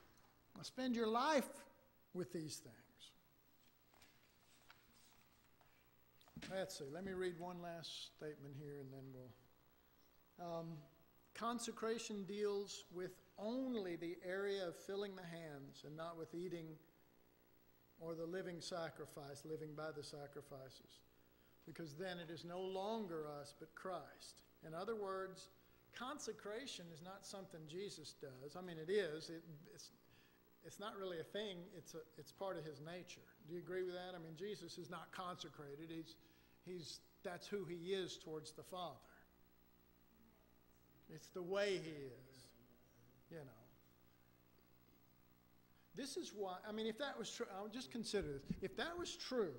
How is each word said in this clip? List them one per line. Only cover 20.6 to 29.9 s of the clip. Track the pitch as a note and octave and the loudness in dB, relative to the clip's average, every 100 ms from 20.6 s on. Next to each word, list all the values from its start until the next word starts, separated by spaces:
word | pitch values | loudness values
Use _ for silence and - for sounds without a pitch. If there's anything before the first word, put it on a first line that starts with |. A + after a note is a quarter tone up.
| C3+ - - - - - - - - - - | -10 -12 -16 -20 -20 -20 -20 -20 -20 -16 -10
because | D#3 E3 | -6 -4
then | C#3+ F#3+ F3 | -2 -2 0
it | E3 | -2
is | D#3+ | -4
no | E3+ F3+ | -2 0
longer | F#3+ F#3+ G3+ A3+ G3 D#3+ D3+ C#3+ | 2 4 4 4 2 0 0 -4
us | C#3 - | -6 -10
but | D#3 | -12
Christ. | - F#3 E3+ C#3 - - - - - D#3+ | -6 -2 -2 -4 -12 -14 -14 -18 -12 -6
In | |
other | D#3+ G3+ A3+ | -2 2 2
words, | G3 F#3+ F#3+ E3 - - - - - | 4 2 0 -4 -12 -16 -20 -20 -12
consecration | - B3 D4 A#3 - G3+ G#3+ C4+ - E3+ | -6 -2 -2 -2 -2 -2 -2 -2 -4 -6
is | D#3 | -8
not | F3 G3 - | -8 -8 -6
something | G3 F#3 E3 D#3 | -6 -6 -8 -4
Jesus | F3 G3+ D#3+ D3 - | -2 -2 -2 -8 -8
does. | C#3+ B2+ C#3+ F3+ | -8 -6 -6 -4
I | |
mean, | F3+ D#3+ | -4 -2
it | D#3+ | 6
is. | G#3 F3 D#3 D#3 | 6 6 2 -4
It, | E3 E3+ D3 - | -6 -8 -12 -12
it's, | - - | -12 -12